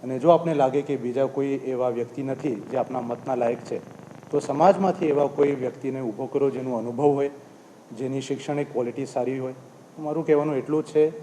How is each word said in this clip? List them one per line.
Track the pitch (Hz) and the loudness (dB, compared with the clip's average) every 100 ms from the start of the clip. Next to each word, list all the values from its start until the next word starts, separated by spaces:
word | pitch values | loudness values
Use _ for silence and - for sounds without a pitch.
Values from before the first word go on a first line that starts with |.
અને | 127 131 | -6 0
જો | 147 | 6
આપને | 165 165 | 6 6
લાગે | 147 160 139 | 2 4 2
કે | 143 135 | 0 -2
બીજા | 117 123 135 | -2 0 0
કોઈ | 135 139 | 0 -2
એવા | 135 127 127 127 | -2 -2 -2 0
વ્યક્તિ | 117 120 - | -2 -4 -6
નથી | 135 131 - 101 | -6 -4 -4 -4
જે | 98 131 | -4 -4
આપના | 113 127 | -2 -4
મતના | 120 117 - 123 | -4 -6 -4 0
લાયક | 117 120 | 0 -2
છે, | - - - - - - - | -4 -8 -8 -18 -18 -18 -4
તો | 147 | -4
સમાજમાંથી | - 139 180 185 190 180 165 | -2 4 6 6 2 2 2
એવા | 143 143 | 2 2
કોઈ | 143 143 | 2 2
વ્યક્તિને | 139 127 - 135 131 | 2 -4 -4 -6 -4
ઊભો | 127 104 131 | -6 -6 -4
કરો | 143 139 | 0 0
જેનો | 131 131 120 | 0 -4 -4
અનુભવ | 117 120 | -4 2
હોય, | 147 143 143 143 - - - - - 117 | 2 4 0 -4 -20 -20 -20 -20 -18 -8
જેની | 131 135 | -4 -4
શૈક્ષણિક | 131 139 - 147 139 | -4 -6 -2 -4 -2
ક્વોલિટી | - 120 120 135 | -2 -4 -4 -4
સારી | 135 123 135 | -2 -2 -2
હોય. | 131 131 - - - - | -6 -10 -18 -20 -20 -10
મારું | 151 156 160 | -4 -4 4
કહેવાનું | 147 151 139 | 4 4 -2
એટલું | 123 151 | 0 -2
જ | 151 | 2
છે. | 151 156 156 | 4 4 2